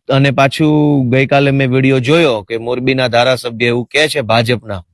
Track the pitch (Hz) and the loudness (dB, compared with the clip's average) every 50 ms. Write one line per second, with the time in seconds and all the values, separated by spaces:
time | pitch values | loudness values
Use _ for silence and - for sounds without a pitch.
0 | _ - 131 135 139 139 127 127 139 139 - - 160 151 151 151 151 147 147 139 | _ -2 0 2 2 2 2 2 0 0 0 0 0 0 2 2 2 2 0 0
1 | 131 120 120 131 135 135 143 139 143 139 135 139 139 127 123 131 131 135 135 131 | 0 0 0 0 0 2 2 2 2 2 0 0 0 0 0 2 2 2 2 0
2 | 123 123 151 170 170 147 120 107 98 _ 113 113 113 117 123 127 127 131 135 131 | 0 2 2 2 2 2 0 -2 -4 _ -8 -8 -4 -6 -6 -4 -2 -2 -2 0
3 | 127 123 110 117 123 127 131 117 - 123 117 110 120 120 120 123 120 _ - 143 | -2 0 2 2 2 2 0 -2 -4 -10 -6 -2 -2 -2 0 -2 -4 _ -2 0
4 | 151 151 - 151 127 104 113 117 120 110 123 110 - 107 101 92 85 _ | 0 0 0 -4 -2 0 0 0 2 0 -2 -4 -4 -10 -12 -12 -12 _